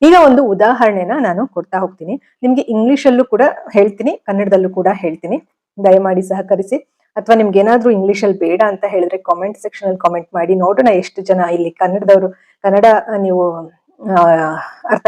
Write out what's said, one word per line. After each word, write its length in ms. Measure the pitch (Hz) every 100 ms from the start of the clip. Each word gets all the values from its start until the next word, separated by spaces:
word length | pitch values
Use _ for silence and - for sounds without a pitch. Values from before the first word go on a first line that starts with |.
ಈಗ 120 | 294 359 302
ಒಂದು 200 | 254 254
ಉದಾಹರಣೆನ 680 | 190 214 247 226 196 180 269
ನಾನು 300 | 226 175 262
ಕೊಡ್ತಾ 300 | - 170 185
ಹೋಗ್ತೀನಿ. 440 | 185 190 165 247 _ _
ನಿಮ್ಗೆ 200 | 247 254
ಇಂಗ್ಲಿಷಲ್ಲೂ 600 | - 220 226 277 277 247 247
ಕೂಡ 180 | 202 285 - -
ಹೇಳ್ತೀನಿ, 500 | 220 208 202 226 - -
ಕನ್ನಡದಲ್ಲೂ 440 | 202 202 190 185
ಕೂಡ 180 | 185 180
ಹೇಳ್ತೀನಿ, 520 | 190 180 160 170 311 - _ _ - 196
ದಯಮಾಡಿ 380 | 190 196 185
ಸಹಕರಿಸಿ. 540 | 185 196 190 190 190 277 - _ _ -
ಅಥವಾ 200 | 202 226
ನಿಮ್ಗೆ 220 | 214 196
ಏನಾದ್ರೂ 320 | 202 240 233
ಇಂಗ್ಲಿಷಲ್ಲಿ 480 | 214 190 196 202 196
ಬೇಡ 240 | 165 180 214
ಅಂತ 180 | 196 202
ಹೇಳಿದ್ರೆ 300 | 190 180 185
ಕಾಮೆಂಟ್ 400 | 190 175 190 208
ಸೆಕ್ಷನ್ 300 | 208 - 196
ಅಲ್ಲಿ 100 | 185
ಕಾಮೆಂಟ್ 360 | 175 175 165 185
ಮಾಡಿ, 200 | 170 185
ನೋಡೋಣ 340 | 185 202 254
ಎಷ್ಟು 340 | 190 180 -
ಜನ 180 | 190 185
ಇಲ್ಲಿ 300 | 170 175 170
ಕನ್ನಡದವರು, 600 | - 185 190 190 196 185 - _ _
ಕನ್ನಡ, 220 | 202 196 226 214 -
ಆ, 80 | 214
ನೀವು, 500 | 196 180 175 165 160 _ _ _ 214 185
ಆ, 180 | 170 160 156 160 - - -
ಅರ್ಥ 220 | -